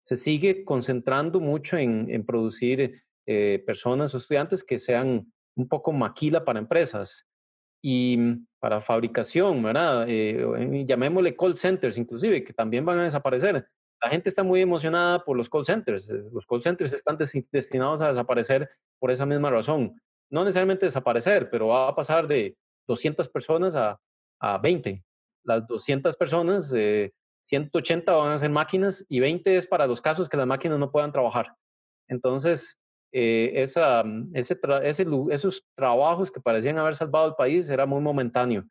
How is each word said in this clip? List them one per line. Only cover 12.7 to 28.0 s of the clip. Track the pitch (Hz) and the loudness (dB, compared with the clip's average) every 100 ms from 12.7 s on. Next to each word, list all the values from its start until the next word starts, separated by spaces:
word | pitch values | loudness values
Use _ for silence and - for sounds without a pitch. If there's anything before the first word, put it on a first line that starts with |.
| 120 160 | 0 0
van | 175 | 0
a | |
desaparecer. | 170 143 139 127 190 165 - _ _ _ | 0 0 0 0 2 0 -4 _ _ _
La | 117 | -2
gente | 160 190 | 0 -2
está | 190 | 0
muy | 190 185 | 2 2
emocionada | 185 170 160 170 175 175 175 | 2 2 0 2 2 0 0
por | 123 | -2
los | 117 | 0
call | 156 139 | -2 0
centers. | 220 - 101 104 | -2 -2 -4 -6
Eh, | 107 104 | -10 -8
los | 117 - | -12 -4
call | 120 | -2
centers | 170 175 151 | 0 -2 -4
están | 139 - 156 | -2 -2 -2
desi-, | 147 139 - | -2 -4 -2
destinados | 143 127 131 135 151 | -4 -2 -2 -2 0
a | 156 | 0
desaparecer | 123 120 120 113 135 147 _ _ _ | 0 0 0 2 0 0 _ _ _
por | 123 | -2
esa | 127 139 | 0 0
misma | 143 143 | 0 2
razón. | 117 113 156 107 - _ _ _ | 0 0 0 -2 -6 _ _ _
No | 143 | -2
necesariamente | 196 185 190 190 185 | 0 2 2 2 0
desaparecer, | 135 127 117 147 202 131 | 0 0 0 4 2 2
pero | 117 110 | 0 2
va | 127 131 | 2 2
a | 143 | 0
pasar | 143 160 151 | 0 0 2
de | 143 98 - _ _ - | 0 -2 -8 _ _ -6
doscientas | 117 156 151 156 | -2 -2 -2 -4
personas | 143 - 165 185 151 | -6 -2 0 0 0
a, | 107 101 _ _ _ _ | -2 -4 _ _ _ _
a | 107 98 | -4 0
veinte. | 131 180 131 95 _ _ _ _ | 0 0 -2 -10 _ _ _ _
Las | - 113 110 | -2 -2 0
doscientas | 113 - 135 160 156 | -6 -2 0 0 0
personas, | 160 165 170 196 147 123 | 0 2 2 0 0 0
eh, | 104 104 98 _ _ _ | 2 2 0 _ _ _
ciento | - 143 147 170 | -4 -2 0 -4
ochenta | 147 170 | 0 0